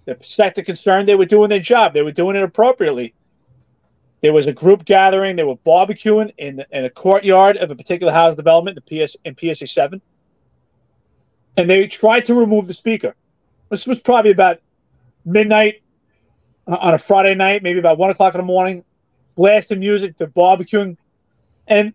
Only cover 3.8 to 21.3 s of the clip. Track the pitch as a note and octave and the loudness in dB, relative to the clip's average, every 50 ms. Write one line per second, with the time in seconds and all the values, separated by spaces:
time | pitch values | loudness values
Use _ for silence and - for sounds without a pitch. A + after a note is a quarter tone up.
3.8 | _ _ _ _ _ _ _ _ - D3+ D3+ D#3 C#3 D3 C3 - D3+ F#3 G3+ G3 | _ _ _ _ _ _ _ _ 0 2 2 2 0 0 -6 -2 2 2 2 2
4.8 | D#3+ - G3 F#3+ F#3+ F#3+ F#3+ F#3+ G3 F#3+ F#3 F3 D#3 C#3+ B2+ - _ E3 D#3+ F3+ | 2 0 2 4 4 4 2 0 -2 -4 -4 -4 -4 -4 -6 -4 _ 2 2 2
5.8 | F#3+ F#3 G#3 - - G#3+ G#3+ G#3+ A3 G#3 - - D3 C#3+ C3+ C3+ C#3+ - - C#3 | 2 0 -4 -6 -2 0 0 0 0 -4 -8 -14 -16 -14 -14 -14 -16 -12 -10 -8
6.8 | B2+ B2+ - - - F#3+ F#3+ G3+ G3+ G3 F#3+ F#3+ F#3+ G3+ G3+ G3 F#3+ D3+ C#3+ B2 | -8 -8 -10 -4 0 0 0 2 2 2 4 4 4 4 2 0 -4 -8 -8 -14
7.8 | C#3+ - F3+ E3+ F3+ E3 D3+ E3 E3+ E3 D#3 D3+ D3 E3 E3 E3+ E3+ G3 F#3 D3 | -8 -8 -8 -2 -2 0 2 2 2 2 0 0 2 2 2 2 2 -2 -8 -14
8.8 | - _ D#3 D#3 D#3 C#3+ - - _ D#3+ C3 - - E3 D3+ - C#3+ B2 - D#3+ | -16 _ -8 -6 -6 -6 -8 -12 _ -18 -14 -10 -8 -8 -8 -8 -10 -8 -4 -4
9.8 | C#3+ C#3+ F#3 G3 - _ _ _ _ _ _ _ _ _ _ _ _ _ _ _ | -4 -4 -6 -14 -20 _ _ _ _ _ _ _ _ _ _ _ _ _ _ _
10.8 | _ _ _ _ _ _ _ _ _ _ _ _ _ _ _ - F3 F3 F#3+ G3 | _ _ _ _ _ _ _ _ _ _ _ _ _ _ _ -2 0 2 2 2
11.8 | G3+ G3+ - - - A3 A3+ B3 A#3+ A#3 A#3+ A#3+ A#3 G#3 G#3+ G#3 F#3+ F3+ F3+ - | 2 0 -2 0 2 2 2 2 2 0 2 2 2 2 0 -2 -2 -4 -12 -10
12.8 | _ A3+ A3+ G3+ - G#2+ - _ _ _ _ _ _ _ _ _ _ _ G#3 G3 | _ -6 -6 -4 -6 -8 -10 _ _ _ _ _ _ _ _ _ _ _ -10 -10
13.8 | - B3 B3+ A3+ - - B3 A#3 G#3+ G#3+ F#3+ F3+ F#3+ F3+ E3+ - _ _ _ _ | -6 -6 -8 -4 0 0 2 2 4 4 4 4 4 2 2 -2 _ _ _ _
14.8 | _ _ _ _ _ _ _ _ _ E3 F3 G#3+ G#3+ G#3 G#3+ G#3+ G#3+ G#3 G#3+ - | _ _ _ _ _ _ _ _ _ -2 -2 0 0 2 2 2 2 0 -2 -6
15.8 | _ _ _ _ _ _ _ _ _ _ _ _ _ _ _ _ _ - E3+ - | _ _ _ _ _ _ _ _ _ _ _ _ _ _ _ _ _ -8 -8 -4
16.8 | - F3 E3 D3+ - - G3+ G3 F#3+ G3 F#3+ F#3+ F#3+ G3 G3+ G#3 F#3+ F3 F3 F3+ | 0 0 0 0 0 2 2 2 2 2 0 0 0 -2 -2 -2 -4 -4 -4 -2
17.8 | E3+ E3 D#3+ D#3 F#3 F#3+ F#3 - G3 F#3+ F3+ F#3 F3+ F#3 F3+ F#3 F#3 F#3 F#3+ F3 | 0 0 0 2 0 -2 0 0 0 0 0 -2 -4 -2 -2 -2 -2 -2 -4 -8
18.8 | - _ _ _ _ _ _ _ _ _ _ - F3+ G3 G#3+ G#3+ G#3 - G#3 F#3+ | -14 _ _ _ _ _ _ _ _ _ _ 0 2 2 2 2 0 -4 -8 -6
19.8 | F#3+ G3+ G#3 G3+ G3 F#3 D#3+ _ E3 D3 - F3+ F3 F#3 F#3+ F3+ F3+ - - G#3 | -4 -2 -2 -2 -4 -6 -8 _ -10 -6 -2 0 2 2 2 0 -2 -4 -4 -4
20.8 | G3+ F#3+ E3 - _ _ _ _ _ _ | -4 -6 -10 -16 _ _ _ _ _ _